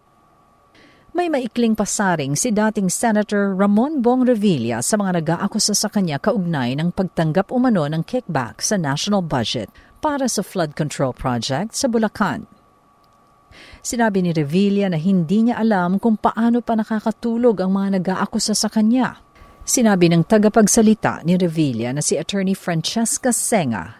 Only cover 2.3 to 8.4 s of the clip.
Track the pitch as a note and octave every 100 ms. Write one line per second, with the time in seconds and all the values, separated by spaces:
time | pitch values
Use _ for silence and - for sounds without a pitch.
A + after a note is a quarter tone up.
2.3 | C#3+ B3 G#3 G#3+ G#3+ F#3 - A#3 G#3+ G#3
3.3 | G#3 G3+ F#3 G3+ G#3 C4+ D#4 A#3 B3+ B3
4.3 | A3+ G#3 D3+ A2+ A2+ - G#3+ G3 F3 D#3
5.3 | E3+ G3+ G#3+ - G#3 G#3 G#3 F3+ C#3 -
6.3 | G#3+ E3+ D#3 B2 C3+ E3+ - F#3 - D#3+
7.3 | D#3 - B3+ B3+ G3 C#3+ D#3+ - B3+ -
8.3 | C#3+